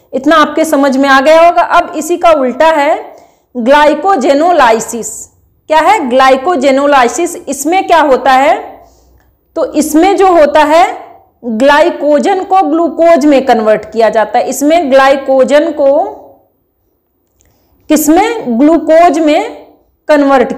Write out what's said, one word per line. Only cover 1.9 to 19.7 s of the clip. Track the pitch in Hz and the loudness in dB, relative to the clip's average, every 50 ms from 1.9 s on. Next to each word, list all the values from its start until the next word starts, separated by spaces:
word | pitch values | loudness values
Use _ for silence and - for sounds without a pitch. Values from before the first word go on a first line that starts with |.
| - | -6
इसी | 311 311 311 349 | -8 -6 -6 -4
का | 330 359 339 | 0 2 2
उल्टा | 311 294 262 254 247 254 311 | 2 2 0 -4 -2 0 0
है | 320 320 302 277 302 349 427 440 - - - _ _ _ _ _ _ - | 0 0 0 0 -2 -2 -4 -6 -14 -20 -20 _ _ _ _ _ _ -10
ग्लाइकोजेनोलाइसिस। | 247 220 254 285 294 302 302 302 208 - 392 392 294 233 - 277 285 320 359 349 302 262 233 - 226 226 - - 233 202 - - - - - _ _ _ _ _ _ _ - | -4 0 2 2 4 2 2 0 0 -2 -2 -2 0 0 0 0 0 0 0 2 2 2 2 0 -2 -4 -8 -10 -12 -12 -12 -14 -16 -20 -20 _ _ _ _ _ _ _ -2
क्या | 302 311 | -2 0
है | 311 349 415 440 294 240 | 2 2 0 0 -2 -2
ग्लाइकोजेनोलाइसिस? | 240 262 262 262 269 262 262 359 359 262 254 277 262 269 285 285 285 269 247 233 - - 349 330 - - - - | 0 2 2 2 2 0 -2 -2 -2 0 0 0 0 0 0 2 2 2 2 0 -2 -4 -6 -6 -8 -10 -12 -12
इसमें | 277 - - 302 359 381 381 | -10 -6 -4 -2 -2 -2 0
क्या | 381 349 320 | 0 0 2
होता | 302 302 254 247 254 269 | 2 2 0 0 2 2
है? | 262 262 277 302 381 427 - - - - - _ _ _ _ _ _ _ _ _ _ _ _ _ - | 2 2 2 0 0 -2 -6 -14 -20 -20 -20 _ _ _ _ _ _ _ _ _ _ _ _ _ -6
तो | 320 294 - | -6 -6 -4
इसमें | - 302 277 311 - 311 349 392 403 | -2 -4 -4 0 0 2 2 2 2
जो | 349 392 381 | 2 2 2
होता | 349 339 294 285 302 311 294 | 4 2 2 2 2 2 2
है, | - - 330 392 427 - - - - - - _ _ _ _ - | 2 2 2 2 0 -2 -8 -16 -20 -20 -20 _ _ _ _ -10
ग्लाइकोजन | 240 220 214 269 285 285 294 302 - - - 285 294 294 285 226 381 403 370 370 | -6 -4 0 0 2 2 2 2 0 -2 -4 -2 0 0 0 0 0 -2 -4 -2
को | 381 381 381 | -2 0 0
ग्लूकोज | 381 294 302 330 339 294 - - 330 339 330 262 277 | 0 0 -2 -2 -2 -2 -2 0 2 2 4 4 2
में | 302 285 254 - | 2 2 2 2
कन्वर्ट | - 240 226 214 220 214 214 - - | 0 0 0 0 0 -2 -2 -4 -6
किया | - 226 226 214 | -4 -2 0 0
जाता | 190 220 208 214 - 247 | 0 -2 -2 -2 -2 -4
है। | - 240 | -4 -4
इसमें | 262 - 285 294 320 349 339 262 | -4 -2 0 0 0 0 0 2
ग्लाइकोजन | 262 269 269 269 277 285 285 269 262 262 254 208 277 294 311 339 | 2 2 4 2 0 0 -2 -2 0 0 0 2 0 0 0 -2
को | 302 311 277 269 277 311 381 415 415 - - - - _ _ _ _ _ _ _ _ _ _ _ _ _ _ _ _ _ _ _ _ _ _ _ _ _ _ _ _ _ _ - | -2 -2 0 0 0 0 -2 -4 -8 -16 -20 -20 -20 _ _ _ _ _ _ _ _ _ _ _ _ _ _ _ _ _ _ _ _ _ _ _ _ _ _ _ _ _ _ -2
किसमें? | 302 294 302 294 320 359 415 453 466 440 - 247 233 226 | -2 0 2 2 2 2 2 0 -2 -6 -6 -4 -2 0
ग्लूकोज | 294 302 339 320 320 302 320 330 349 349 269 330 | 2 2 2 0 0 2 4 4 4 4 2 0
में | 330 294 302 359 440 480 - - - - | 0 0 0 -2 -2 -6 -10 -16 -20 -20